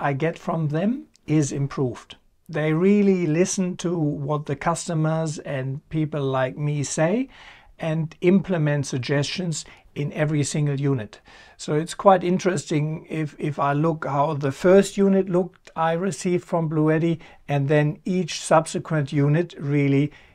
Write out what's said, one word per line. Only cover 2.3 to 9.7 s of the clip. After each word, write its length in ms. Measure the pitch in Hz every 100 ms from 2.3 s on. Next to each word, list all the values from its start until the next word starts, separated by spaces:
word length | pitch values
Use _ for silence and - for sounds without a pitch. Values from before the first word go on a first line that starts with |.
| _ -
They 240 | 160 156
really 540 | 156 190 208 202 190 170
listen 500 | 156 190 - 180 185
to 200 | 170 175
what 480 | 147 143 143 147 151
the 100 | 139
customers 840 | 170 165 - 160 156 160 160 151
and 460 | - 143 131 135 -
people 320 | 160 151 151
like 340 | 135 131 131 143
me 260 | 147 147
say 460 | 131 - 160 220 269 - - - - _
and 380 | 165 160 156 -
implement 640 | 175 190 165 175 151 147 135
suggestions 800 | 139 120 147 139 - 185 151 -